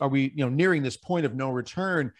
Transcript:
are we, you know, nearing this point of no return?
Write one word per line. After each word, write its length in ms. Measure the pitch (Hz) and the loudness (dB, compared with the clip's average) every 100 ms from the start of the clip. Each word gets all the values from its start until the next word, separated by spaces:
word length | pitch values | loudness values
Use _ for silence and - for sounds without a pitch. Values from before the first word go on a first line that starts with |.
are 80 | 139 | 0
we, 240 | 139 135 151 | 2 0 0
you 80 | 127 | 0
know, 40 | |
nearing 340 | 139 185 165 | 2 4 4
this 140 | 131 - | 0 -4
point 280 | - 175 143 | -4 0 0
of 80 | |
no 160 | 127 135 | -2 -4
return? 600 | 123 120 175 190 170 127 - | -4 -4 -4 -2 0 -2 -6